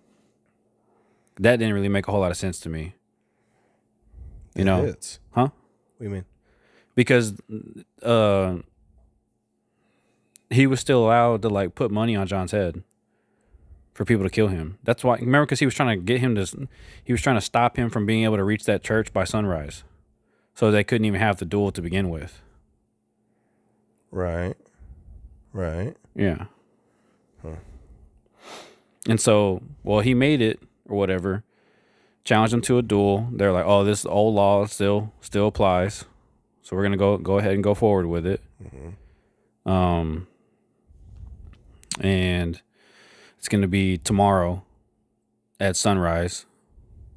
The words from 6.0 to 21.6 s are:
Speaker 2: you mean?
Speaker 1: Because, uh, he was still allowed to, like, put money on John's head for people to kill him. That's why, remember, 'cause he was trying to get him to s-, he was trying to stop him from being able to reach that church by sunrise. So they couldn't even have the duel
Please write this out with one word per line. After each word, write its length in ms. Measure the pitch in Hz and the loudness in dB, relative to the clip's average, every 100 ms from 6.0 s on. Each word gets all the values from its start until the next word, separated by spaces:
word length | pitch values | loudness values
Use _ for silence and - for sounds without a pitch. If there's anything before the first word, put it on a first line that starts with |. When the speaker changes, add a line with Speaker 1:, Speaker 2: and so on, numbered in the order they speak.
| 107 | -10
Speaker 2:
you 40 | |
mean? 160 | 98 90 _ _ _ _ _ _ - | -10 -12 _ _ _ _ _ _ 0
Speaker 1:
Because, 380 | 120 127 110 101 - 110 - - - _ | 4 4 2 -4 -12 -16 -16 -20 -20 _
uh, 540 | 120 117 107 98 92 90 - _ _ _ _ _ _ _ _ _ _ _ _ _ _ _ _ _ _ | 0 4 4 4 2 -2 -8 _ _ _ _ _ _ _ _ _ _ _ _ _ _ _ _ _ _
he 180 | 117 135 | 4 4
was 120 | 131 | 2
still 260 | - 127 113 | 2 2 4
allowed 360 | 117 120 113 | 6 4 2
to, 60 | 110 | 0
like, 260 | 101 92 - | -2 -2 -4
put 160 | 120 | -4
money 240 | 104 117 104 | -2 -2 -2
on 120 | 95 | -2
John's 240 | 98 92 | -4 -2
head 320 | 107 90 82 - _ _ _ _ _ _ - - - _ | -2 -2 -6 -14 _ _ _ _ _ _ -20 -20 -20 _
for 100 | - 101 | -6 0
people 180 | 113 | 2
to 60 | 95 | 2
kill 180 | - 107 | 0 0
him. 300 | 90 80 92 | 0 -8 -6
That's 200 | - 117 | -2 0
why, 120 | 127 117 | 0 0
remember, 280 | 120 139 147 | 2 2 2
'cause 140 | 131 | 0
he 60 | 135 | 0
was 100 | - | 0
trying 220 | 131 101 | 0 0
to 60 | |
get 160 | 90 123 | 0 0
him 160 | 127 107 | 0 -2
to 60 | |
s-, 140 | 92 - 135 - - - | -4 -8 -14 -16 -20 -14
he 100 | - | -4
was 80 | 120 | -2
trying 160 | - 117 | 0 0
to 40 | |
stop 360 | - 120 120 - | 0 2 2 0
him 120 | 120 | -2
from 160 | 113 104 | -2 0
being 180 | 110 | 0
able 140 | 113 107 | 2 0
to 60 | |
reach 200 | 98 110 - | 0 -2 0
that 180 | 101 | -2
church 300 | - 110 107 | 0 -2 -2
by 100 | 101 | -2
sunrise. 600 | 90 110 104 82 76 - - _ _ _ _ _ _ - | -2 -2 -2 -4 -8 -14 -20 _ _ _ _ _ _ -2
So 160 | 110 | 2
they 120 | 107 | 2
couldn't 220 | 101 117 107 | 2 0 0
even 160 | 95 | 0
have 160 | 110 98 | 0 -2
the 80 | 87 | -2
duel 260 | 101 | -2